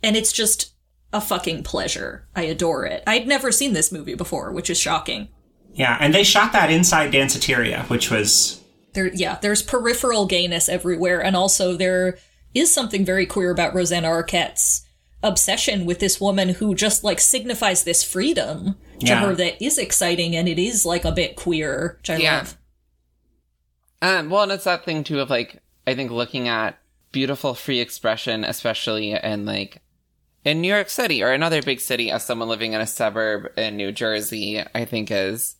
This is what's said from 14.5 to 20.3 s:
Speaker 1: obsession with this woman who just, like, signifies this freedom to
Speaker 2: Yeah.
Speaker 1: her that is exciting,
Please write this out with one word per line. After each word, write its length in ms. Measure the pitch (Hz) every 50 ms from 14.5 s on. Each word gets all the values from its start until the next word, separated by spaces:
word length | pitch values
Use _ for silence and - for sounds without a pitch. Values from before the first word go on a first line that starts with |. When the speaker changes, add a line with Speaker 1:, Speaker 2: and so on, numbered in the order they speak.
| - - - - - - - _ _ _ _ _ _ -
Speaker 1:
obsession 640 | - 214 190 - - - 190 - - - 214 202 175
with 120 | 170 175 175
this 200 | 202 190 - -
woman 300 | 196 202 196 190 190 185
who 240 | 180 - 214 208 190
just, 280 | - 208 214 202 -
like, 160 | - 214 - -
signifies 640 | - - - 254 214 247 233 - - 202 185 180 -
this 180 | 170 170 -
freedom 720 | - - - 185 208 294 330 - - 104 - - - 196 190 - - - - -
to 60 | -
Speaker 2:
Yeah. 140 | - 123 -
Speaker 1:
her 140 | 202 202 185
that 280 | 170 180 170 - - 214
is 140 | 277 - -
exciting, 580 | 202 - - - 190 175 175 175 170 170